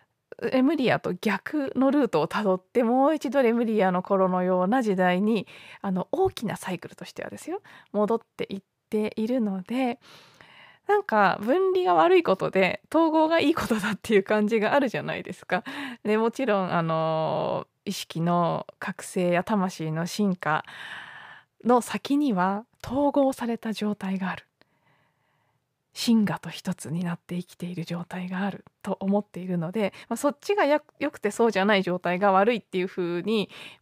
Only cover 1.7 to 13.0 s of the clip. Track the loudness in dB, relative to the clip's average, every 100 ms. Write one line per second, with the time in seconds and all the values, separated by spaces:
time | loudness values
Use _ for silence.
1.7 | 0 2 4 2 0 0 0 0 -2 -2
2.7 | 0 2 4 2 2 0 2 2 2 0
3.7 | 2 2 0 0 2 2 2 2 2 2
4.7 | 2 0 2 2 2 2 0 -2 -12 -20
5.7 | -10 -4 -4 -2 0 0 -2 -6 -8 -8
6.7 | -8 -10 -16 -16 -12 -12 -12 -10 -10 -12
7.7 | -20 _ -2 0 0 -4 -10 -8 -8 -12
8.7 | _ _ -4 -4 -2 -2 0 0 -4 -4
9.7 | -2 -2 -4 -12 -20 -20 -20 -20 -20 -20
10.7 | _ 0 0 2 4 4 2 0 2 2
11.7 | 2 4 4 6 6 4 2 0 2 2
12.7 | 0 _ 2